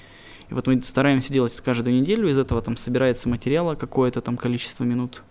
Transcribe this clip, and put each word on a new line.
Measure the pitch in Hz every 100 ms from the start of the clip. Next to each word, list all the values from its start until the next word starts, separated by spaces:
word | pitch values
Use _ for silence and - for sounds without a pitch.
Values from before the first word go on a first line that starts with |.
| - - - - -
И |
вот | 127 131
мы | 131
стараемся | 127 - 139 135 131
делать | 139 120
это | -
каждую | - 120 120 127
неделю, | 143 220 202
из | 135
этого | 127 117
там | 117 117
собирается | - 123 131 117 120
материала | 120 - 151 170 147
какое-то | - - 127 123
там | 120 123
количество | 123 123 - -
минут, | 120 120 123 - -